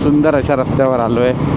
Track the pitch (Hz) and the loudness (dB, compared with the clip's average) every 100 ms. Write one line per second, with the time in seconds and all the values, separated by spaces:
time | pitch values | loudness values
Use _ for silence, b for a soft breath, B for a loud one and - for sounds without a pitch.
0 | 156 147 156 147 123 135 127 - 131 127 | 0 2 2 0 0 -2 0 0 0 0
1 | 113 117 123 123 - | 0 0 0 0 -2